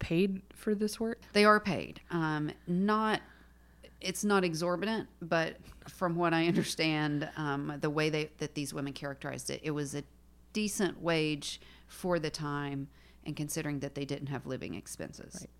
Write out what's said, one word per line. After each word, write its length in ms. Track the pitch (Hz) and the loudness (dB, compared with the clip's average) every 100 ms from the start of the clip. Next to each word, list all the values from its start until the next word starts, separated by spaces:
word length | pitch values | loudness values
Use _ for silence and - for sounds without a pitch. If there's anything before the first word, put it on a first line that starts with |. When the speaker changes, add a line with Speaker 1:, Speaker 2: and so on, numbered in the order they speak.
Speaker 1:
paid 420 | - 165 196 190 - | 0 2 4 0 -8
for 220 | - - | -8 -2
this 260 | 208 214 - | 0 0 -2
work? 220 | 226 233 - | -4 -6 0
Speaker 2:
They 140 | 208 208 | 6 8
are 120 | 214 | 8
paid. 440 | 208 127 71 - - | 6 -2 -4 -10 -4
Um, 420 | 170 156 151 151 - - | 0 2 0 -2 -4 -2
not, 560 | 175 202 214 220 202 - - - - - - - - | 0 2 2 2 0 -4 -20 -20 -20 -20 -20 -20 -8
it's 200 | 185 - | -6 -2
not 220 | 208 202 | 4 4
exorbitant, 640 | 180 156 175 175 202 220 - - | 4 2 0 0 0 -2 -4 -8
but 340 | 165 170 160 - - - - | 0 2 2 -4 -16 -18 -16
from 260 | - 180 170 | -2 0 2
what 180 | 170 | 4
I 120 | 165 165 | 4 4
understand, 840 | 165 160 - 160 156 151 147 151 - | 4 2 2 2 4 2 0 -2 -4
um, 400 | 151 139 143 147 | -2 -2 -4 -2
the 80 | 156 | 0
way 220 | 151 156 | 2 2
they, 180 | 151 156 - | 2 -4 -6
that 180 | 151 | -6
these 200 | - 143 | -4 -6
women 180 | 156 139 | -4 -6
characterized 560 | 135 143 139 147 127 127 | -6 -8 -6 -8 -6 -6
it, 120 | 135 | -4
it 80 | 156 | -2
was 240 | 147 139 | -2 -2
a 80 | 143 139 - - - - | -4 -8 -14 -20 -20 -8
decent 480 | 214 214 - 180 - | -2 -2 0 0 0
wage 580 | 165 165 156 147 - - - - - | 0 2 2 0 -4 -10 -14 -20 -20
for 320 | - 185 175 | -6 0 0
the 100 | 156 | 0
time, 600 | - 151 143 143 139 139 - - - | -4 -4 -2 -2 -4 -8 -12 -20 -14
and 100 | - | -8
considering 460 | 147 147 165 151 143 | -6 -4 -2 -2 -2
that 140 | 143 139 | -4 -6
they 80 | |
didn't 240 | 139 139 139 | -4 -4 -4
have 180 | 131 139 | -6 -6
living 280 | 127 - | -6 -6
expenses. 640 | 82 - - 78 - - - | -8 -10 -10 -10 -12 -14 -14
Speaker 1:
Right. 100 | - - | -14 -4